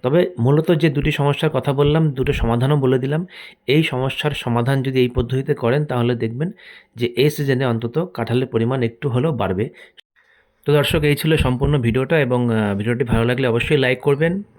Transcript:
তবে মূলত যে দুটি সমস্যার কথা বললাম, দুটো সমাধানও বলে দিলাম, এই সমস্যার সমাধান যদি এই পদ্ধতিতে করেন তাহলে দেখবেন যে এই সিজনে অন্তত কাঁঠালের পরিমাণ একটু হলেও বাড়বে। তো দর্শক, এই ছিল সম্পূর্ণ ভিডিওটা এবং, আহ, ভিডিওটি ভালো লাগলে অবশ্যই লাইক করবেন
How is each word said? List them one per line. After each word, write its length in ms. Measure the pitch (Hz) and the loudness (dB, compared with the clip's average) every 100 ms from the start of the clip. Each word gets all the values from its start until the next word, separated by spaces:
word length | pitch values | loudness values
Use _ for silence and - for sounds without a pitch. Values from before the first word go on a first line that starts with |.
তবে 280 | 127 160 180 - | 2 2 0 0
মূলত 340 | 120 147 160 | 2 2 2
যে 180 | 165 160 | 2 2
দুটি 200 | 143 147 | 0 -2
সমস্যার 400 | 147 143 143 156 | 0 0 0 -2
কথা 220 | 135 135 | -2 -2
বললাম, 380 | 139 143 156 156 | 0 2 4 2
দুটো 220 | 131 131 | 0 -2
সমাধানও 440 | - 117 120 135 147 | 0 0 2 2 2
বলে 220 | 131 131 | 2 2
দিলাম, 280 | 135 156 180 - - - - | 0 -4 -6 -14 -20 -12 0
এই 160 | 147 | 2
সমস্যার 480 | 156 127 131 - 147 | 2 -2 -4 -2 -4
সমাধান 520 | 143 - 117 120 139 | -4 -2 0 0 0
যদি 180 | 131 131 | 0 2
এই 80 | 123 | 2
পদ্ধতিতে 460 | 127 120 131 135 | 0 -2 -2 -2
করেন 300 | 143 117 139 | -2 0 0
তাহলে 300 | 151 127 120 | 0 0 0
দেখবেন 360 | 117 113 120 170 - - - _ 120 | 0 -4 -4 -6 -8 -20 -20 _ -6
যে 100 | 117 | -4
এই 240 | - 147 | 2 0
সিজনে 360 | - 139 127 131 | 2 -2 0 0
অন্তত 320 | 113 117 143 180 | -2 -2 -4 -4
কাঁঠালের 320 | - 110 120 131 | -6 -2 -2 0
পরিমাণ 360 | 113 113 131 | -2 0 0
একটু 260 | 113 - 143 | -2 -2 -2
হলেও 240 | 123 156 | 0 0
বাড়বে। 360 | 120 95 95 117 - - - _ _ _ _ _ _ - | -2 -2 -2 -4 -8 -20 -20 _ _ _ _ _ _ 0
তো 60 | |
দর্শক, 320 | 147 143 165 | 2 2 0
এই 120 | 151 143 | 2 0
ছিল 200 | 156 156 | 2 2
সম্পূর্ণ 420 | 131 123 139 147 | 2 0 0 2
ভিডিওটা 400 | 117 123 131 165 | 0 0 0 0
এবং, 320 | 127 123 120 | 2 0 0
আহ, 240 | 110 104 | 0 0
ভিডিওটি 300 | 101 107 120 | -2 -2 -2
ভালো 200 | 123 113 | 0 0
লাগলে 240 | 117 127 127 | 0 0 0
অবশ্যই 280 | 117 - 147 | 0 0 0
লাইক 240 | 127 127 | 2 0
করবেন 420 | 143 139 160 190 202 | 0 0 0 -2 -8